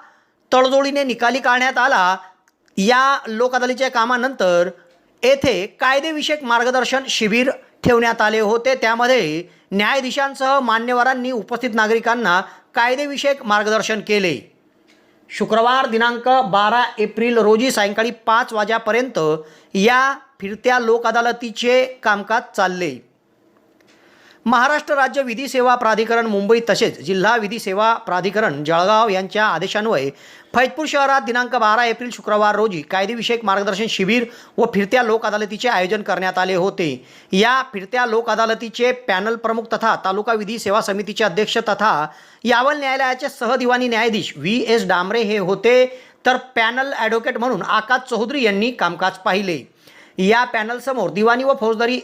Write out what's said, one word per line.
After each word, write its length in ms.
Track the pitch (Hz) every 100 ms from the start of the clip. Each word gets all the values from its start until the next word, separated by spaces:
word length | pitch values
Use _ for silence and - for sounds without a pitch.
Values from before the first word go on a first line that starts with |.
| - _ _ _ -
तडजोडीने 520 | 254 262 269 277 285
निकाली 360 | 269 233 240 254
काढण्यात 380 | 254 247 254 254
आला. 380 | 269 240 180 190 - _ _ _ _ -
या 400 | 196 247 269 269 226
लोक 260 | 220 247 254
अदालतीच्या 340 | 247 254 262
कामानंतर 800 | 254 226 247 254 262 190 175 180 - _ _ _ _
येथे 420 | 247 269 277 185 202 -
कायदेविषयक 640 | 262 277 320 302 277 302
मार्गदर्शन 600 | 254 233 240 254 240 262 262
शिबिर 400 | - 214 226 254 - - _
ठेवण्यात 380 | - 233 233 226
आले 180 | 214 220
होते. 340 | 208 233 247 262
त्यामध्ये 680 | 226 233 247 254 160 156 170 _ -
न्यायाधीशांसह 880 | 196 214 269 254 277 277 262 262 277
मान्यवरांनी 720 | 240 220 240 247 240 262 247
उपस्थित 420 | 247 190 240 254
नागरिकांना 680 | 220 214 226 226 240 202 180 196 - _ -
कायदेविषयक 680 | 240 262 285 269 277 277 214
मार्गदर्शन 540 | 208 214 220 202 214
केले. 360 | 170 208 185 127 - _ _ _ _ _ _ _ -
शुक्रवार 580 | - 196 220 233 262 269
दिनांक 400 | 220 240 240 247 262 208
बारा 320 | 196 208 240 240 -
एप्रिल 380 | 208 220 240 226
रोजी 340 | 208 214 262
सायंकाळी 400 | 226 202 214 233 233 -
पाच 260 | 226 247
वाजेपर्यंत 680 | 214 208 220 220 226 262 185 156 156 - - _ 196
या 380 | 214 254 269 277 - -
फिरत्या 400 | 196 214 247 247
लोक 280 | 226 233 233
अदालतीचे 760 | 226 233 233 240 208 240 247 254 -
कामकाज 520 | 226 202 202 226 240 -
चालले. 420 | 185 180 170 123 - _ _ _ _ _ _ _ _ _ _ _ - - 226
महाराष्ट्र 480 | 247 269 294 294 277
राज्य 260 | 262 277
विधी 260 | 254 220 277
सेवा 260 | 262 247 247
प्राधिकरण 500 | 220 220 226 233 226
मुंबई 340 | 202 202 233 233
तसेच 300 | 185 208 -
जिल्हा 360 | 135 190 196 233
विधी 200 | 208 226
सेवा 340 | 208 190 220 226
प्राधिकरण 680 | - 180 185 196 220 143
जळगाव 460 | 151 165 185 214 226
यांच्या 360 | 185 190 208 214
आदेशान्वये 640 | 165 190 208 220 170 135 - - - -
फैजपूर 320 | 240 254 311 311
शहरात 360 | 285 269 269
दिनांक 340 | 220 240 247 247
बारा 300 | 214 220 240
एप्रिल 240 | 220 247
शुक्रवार 440 | - - 208 208 202
रोजी 260 | 220 170
कायदेविषयक 600 | 143 190 202 233 214 233 214
मार्गदर्शन 420 | 196 202 190 220
शिबिर 360 | - 185 240 233 - - -
व 80 | 226
फिरत्या 300 | 202 202 254
लोक 220 | 233 220 220
अदालतीचे 420 | 208 208 214 247
आयोजन 320 | 202 180 208
करण्यात 360 | 202 180 185 180
आले 180 | 185 185
होते. 500 | 190 - 165 127 - - -
या 300 | 190 226 262 254
फिरत्या 320 | 202 190 247 240
लोक 240 | 220 226
अदालतीचे 640 | 214 226 220 226 226 247 247 -
पॅनल 280 | 185 214 226
प्रमुख 260 | 226 226 220
तथा 220 | 214 220 208 190
तालुका 280 | 196 214
विधी 240 | 220 202 226
सेवा 220 | 208 208
समितीचे 420 | 214 202 214 202
अध्यक्ष 340 | 214 175 214 226
तथा 460 | 220 202 214 156 151 - - -
यावल 360 | 220 240 269 302
न्यायालयाचे 500 | 277 262 262 254 285
सहदिवाणी 580 | - 226 247 247 247 254
न्यायाधीश 460 | 226 233 214 - 156
व्ही 260 | 151 233 240
एस 220 | 233 185
डांबरे 340 | 180 180 233
हे 160 | 208 214
होते, 480 | 180 190 220 254 254 - - _ 254
तर 120 | 247 - -
पॅनल 380 | 226 247 277
ॲडव्होकेट 440 | 277 220 226 220 240
म्हणून 240 | 247 196
आकाश 480 | - 208 214 254 254
चौधरी 340 | 220 220 294
यांनी 280 | 220 196 233
कामकाज 460 | 247 175 170 185 180
पाहिले. 440 | 214 185 196 156 110 _ - - - -
या 240 | 190 226
पॅनलसमोर 640 | 247 226 214 240 262 254 175
दिवाणी 340 | 165 220 240
व 100 | 269 269
फौजदारी 400 | 214 220 233 247